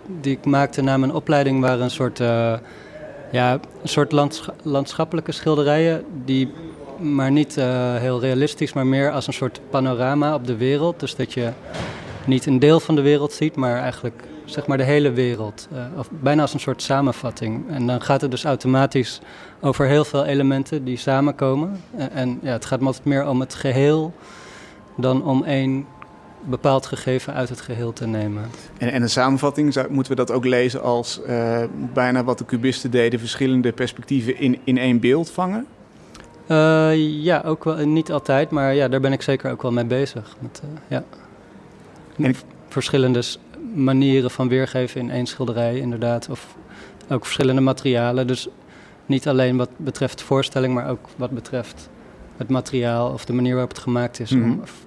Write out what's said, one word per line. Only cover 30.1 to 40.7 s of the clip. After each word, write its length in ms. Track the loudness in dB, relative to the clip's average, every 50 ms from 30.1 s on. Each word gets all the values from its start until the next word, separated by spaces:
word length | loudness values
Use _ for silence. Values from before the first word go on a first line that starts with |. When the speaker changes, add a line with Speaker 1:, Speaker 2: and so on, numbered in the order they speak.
Speaker 2:
we 60 | 0
dat 140 | 0 0 0
ook 140 | 0 0 2
lezen 360 | 2 4 4 2 2 0 -2
als, 400 | 0 0 0 0 -2 -4 -8 -10
eh, 420 | -6 -4 -2 0 0 0 0 0 -2 -4 -6 -8 -8 -4 0
bijna 300 | 0 2 2 2 2 0
wat 140 | 0 -2
de 80 | -2 -2
cubisten 460 | -4 -2 0 0 0 -2 -2 -2 0
deden, 280 | 2 4 4 4 2 -2
verschillende 520 | -4 -6 -2 0 2 2 4 4 2 2
perspectieven 680 | 0 0 -4 -4 -4 -10 -6 -2 -2 0 0 0 0 2
in, 180 | 2 2 2 2 2
in 140 | 2 2
één 220 | 4 4 4 4 4
beeld 320 | 4 4 4 4 2 -2
vangen? 340 | -4 -2 -2 -2 -2 -4 -6 -10 -14 -20 -20 -20 -20 -20 -20 -20 -20 -20 -20 -20 -20 -14 -2
Speaker 1:
Eh, 760 | 2 4 4 6 6 6 6 4 4 4 2 2 0 -2 -2 0
ja, 180 | 2 2 2 0
ook 180 | -2 -2 -2 -2
wel, 140 | -2 -2
niet 340 | 0 2 2 2 2 2 0
altijd, 380 | -2 -2 0 2 2 2 2 2
maar 240 | 0 2 2 2 4
ja, 120 | 4 2
daar 120 | 2 2 2
ben 120 | 2 2
ik 100 | 2 0
zeker 300 | 0 0 -2 0 -2 -4
ook 100 | -6 -4
wel 100 | -2 0
mee 140 | 0 0 0
bezig. 500 | 0 0 0 0 -2 -4 -10 -12 -14 -14 -14
Met, 220 | -14 -14 -14 -14 -14
eh, 60 | -14